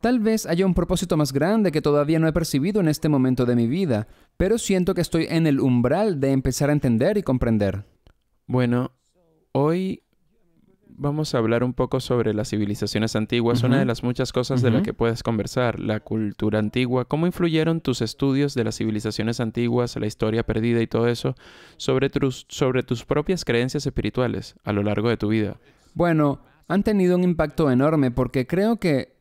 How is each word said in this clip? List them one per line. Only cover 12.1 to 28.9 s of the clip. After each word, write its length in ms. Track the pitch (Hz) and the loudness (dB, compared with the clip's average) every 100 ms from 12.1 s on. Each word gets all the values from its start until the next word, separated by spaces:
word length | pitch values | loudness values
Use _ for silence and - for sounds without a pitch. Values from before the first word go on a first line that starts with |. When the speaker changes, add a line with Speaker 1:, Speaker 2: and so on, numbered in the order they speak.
| 123 110 | 0 0
Speaker 2:
las 160 | 107 104 | -2 -2
civilizaciones 680 | 107 101 101 101 104 110 110 | -2 -2 -2 -2 -2 0 -2
antiguas, 460 | 107 120 117 120 | 0 0 2 2
una 140 | 117 131 | 2 2
Speaker 1:
Ujú. 20 | |
Speaker 2:
de 40 | 131 | 2
las 160 | 110 | -2
muchas 280 | 123 123 127 | -4 -2 -2
cosas 300 | - 123 131 | -2 0 2
de 100 | 123 | 2
la 60 | 117 | 2
Speaker 1:
Ujú. 80 | |
Speaker 2:
que 80 | 202 | -2
puedes 280 | - 117 113 | -2 -2 -2
conversar, 580 | - 113 - - 123 - | -4 -4 -2 -2 -2 -2
la 200 | - 107 | -4 -4
cultura 580 | - 110 104 - 107 107 | -4 -4 -4 -2 -2 0
antigua. 480 | 107 123 127 127 123 | 0 0 0 -2 -2
¿Cómo 200 | 151 175 | -2 -2
influyeron 540 | - 175 156 156 165 | 0 0 2 0 0
tus 220 | - 123 | -2 -2
estudios 520 | 113 - 139 135 143 | -4 -2 0 2 0
de 100 | 135 | -2
las 120 | 110 - | -4 -2
civilizaciones 640 | 110 107 107 - 110 117 | -4 -2 -4 -4 -4 -2
antiguas, 560 | 113 117 120 120 120 - | -4 -2 0 0 -2 -4
la 100 | 107 | -6
historia 380 | - 110 113 | -2 -2 0
perdida 380 | - 110 117 117 | 0 -2 0 0
y 40 | 113 | 0
todo 220 | 113 117 | 0 0
eso, 260 | 120 131 127 - - - - | 0 -4 -6 -14 -20 -20 -8
sobre 320 | - 131 135 | -2 0 0
tus, 340 | 151 139 127 - | 0 -2 -4 -14
sobre 340 | - 131 127 | -2 0 0
tus 220 | 123 120 | -2 -4
propias 400 | - 143 156 175 | -2 -2 0 -4
creencias 420 | - 117 127 147 139 | 0 0 0 -2 -4
espirituales 680 | - 107 - 123 - - - | -4 -4 -2 -2 -2 -8 -12
a 80 | - | -4
lo 100 | 101 | -2
largo 260 | 104 104 113 | 0 0 0
de 80 | 110 | 0
tu 120 | 104 | 0
vida? 280 | 110 101 - _ _ _ | 0 -2 -6 _ _ _
Speaker 1:
Bueno, 460 | - 170 160 147 139 - _ _ | -2 0 2 2 -2 -10 _ _
han 140 | 180 | -2
tenido 340 | 208 208 180 180 | 0 2 2 2
un 80 | |
impacto 460 | 180 165 156 - 151 | 2 0 -2 0 2
enorme 400 | 123 147 160 131 | 4 4 2 0
porque 360 | 123 127 135 123 | 0 -2 -2 -2
creo 300 | 175 208 233 | 0 0 0
que 360 | 185 | 0